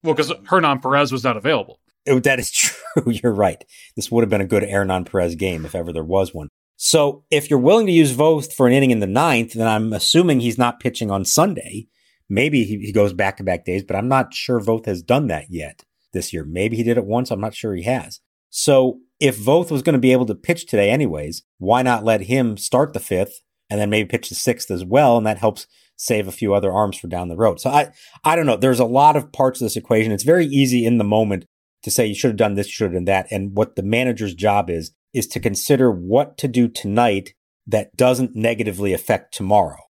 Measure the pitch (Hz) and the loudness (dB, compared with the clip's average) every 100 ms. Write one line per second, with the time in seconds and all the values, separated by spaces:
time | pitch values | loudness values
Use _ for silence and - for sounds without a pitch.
0 | 165 151 151 175 - 185 160 135 127 139 | -2 0 -2 -4 0 2 2 0 0 0
1 | 143 135 127 110 117 143 98 - _ _ | 0 -2 -2 -2 -2 -2 -4 -16 _ _
2 | - 127 143 131 117 - - - - - | 0 2 2 0 -2 -2 -2 -4 -4 -2
3 | 123 110 123 104 98 82 - - - - | -2 -2 -2 2 0 0 -14 -20 -16 -12
4 | - 117 113 107 95 104 95 98 98 92 | -2 0 2 0 0 0 0 -2 0 -2
5 | 87 98 87 82 95 85 76 92 85 80 | -2 -2 -2 -2 -4 -4 -8 -8 -8 -8
6 | 80 95 92 82 73 _ _ _ - 160 | -2 0 0 -6 -16 _ _ _ 0 2
7 | 143 139 _ 147 143 139 127 220 208 170 | 2 -2 _ -2 2 2 4 4 4 4
8 | 147 123 156 156 139 - 127 131 135 117 | 4 4 2 2 -2 2 4 4 4 0
9 | 101 107 165 123 113 113 113 107 110 107 | 0 0 2 0 -2 -2 0 0 -2 -2
10 | - 165 180 135 117 110 120 120 123 - | 2 4 4 2 0 0 -2 0 -6 -4
11 | 107 98 92 - 185 165 - 101 110 _ | -4 -4 0 0 0 -2 -10 -16 -16 _
12 | _ _ _ 101 143 143 104 104 104 104 | _ _ _ -2 2 0 0 -4 -2 2
13 | 101 92 98 - 95 87 - 92 98 92 | 2 0 -4 -4 -4 -4 -4 -6 -4 -6
14 | 117 135 123 - - 123 104 113 110 90 | 0 0 -2 -8 -4 -2 0 -2 -4 -8
15 | 82 127 139 80 71 87 73 - _ _ | 0 0 0 -4 -8 -10 -10 -16 _ _
16 | _ 95 - 85 73 87 107 113 117 117 | _ -8 -6 -8 -8 -2 -2 0 0 0
17 | 101 113 127 101 107 - 113 95 95 127 | 0 -4 -2 -6 -6 -8 -8 -6 -4 -4
18 | - - _ _ _ - - 135 131 - | -6 -20 _ _ _ -4 4 4 4 -2
19 | _ _ 143 107 104 160 170 143 - 135 | _ _ 0 0 2 2 2 -2 2 2
20 | 127 127 120 101 - 170 - 104 101 135 | 4 4 2 -4 -4 -4 0 2 2 2
21 | 131 76 73 85 _ _ 92 120 127 120 | -2 -4 -8 -12 _ _ 0 2 2 0
22 | 107 110 92 127 120 104 - 127 151 104 | 2 0 0 0 0 -2 0 0 0 -4
23 | - 92 101 - _ _ _ 104 104 107 | -4 -2 -2 -6 _ _ _ -4 0 0
24 | 101 120 - - - 117 - 90 92 123 | 0 -4 -6 -4 -2 -2 -4 -8 0 4
25 | 143 117 107 104 110 101 - _ _ _ | 4 4 2 0 -2 -2 -16 _ _ _
26 | - 107 95 - 107 101 95 92 104 92 | -4 -2 -2 -4 0 2 2 0 -2 -4
27 | 87 87 90 82 110 85 131 143 143 _ | -8 -8 -6 0 0 0 0 0 0 _
28 | - - - 165 151 113 131 123 117 127 | -20 -4 0 0 0 2 2 2 2 6
29 | 147 151 147 - 131 131 113 - - 113 | 6 4 -2 0 0 0 -6 -6 0 0
30 | 110 101 117 175 156 139 135 123 117 120 | 2 -2 2 2 2 2 2 2 2 2
31 | 104 107 107 95 - _ _ _ - - | 2 2 0 -2 -8 _ _ _ -6 -2
32 | 110 101 131 107 110 101 101 - 104 90 | -2 0 -2 0 0 0 -6 -4 -4 -2
33 | 90 95 - 101 98 98 - - 98 117 | 0 0 -2 -6 -4 -2 -2 -2 -2 0
34 | 127 107 107 87 104 101 87 85 78 _ | 0 -4 -6 -2 0 0 0 -6 -8 _
35 | _ 131 107 - 107 98 - 139 127 95 | _ -6 -6 -4 -4 -4 0 4 4 2
36 | 90 120 143 - 143 120 120 113 101 104 | 0 0 0 -6 -4 0 0 0 -4 0
37 | 120 98 95 _ _ _ - 110 104 - | 2 0 -6 _ _ _ -4 -4 -4 0
38 | 127 127 123 110 113 113 107 92 101 90 | 2 2 -2 -2 -4 -2 -6 -4 -2 -4
39 | - 104 - - 95 104 82 - _ | -2 -2 -2 -10 0 2 2 -6 _